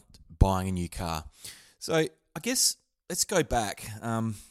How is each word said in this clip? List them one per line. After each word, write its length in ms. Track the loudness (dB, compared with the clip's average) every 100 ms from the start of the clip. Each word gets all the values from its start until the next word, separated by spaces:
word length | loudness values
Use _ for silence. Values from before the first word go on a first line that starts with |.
| -14 -20 -4 4
buying 300 | 6 4 -2
a 20 |
new 160 | -4 -4
car. 380 | -6 -6 -6 -8 -18 -20 -20 -20 -14
So, 160 | -2 0
I 440 | 0 _ _ -8
guess 360 | -2 2 2 0 _ _ -8
let's 140 | -4
go 180 | 0 2
back. 480 | 2 0 -2 -4 -10 -8
Um, 340 | -4 -2 -2 -6 -12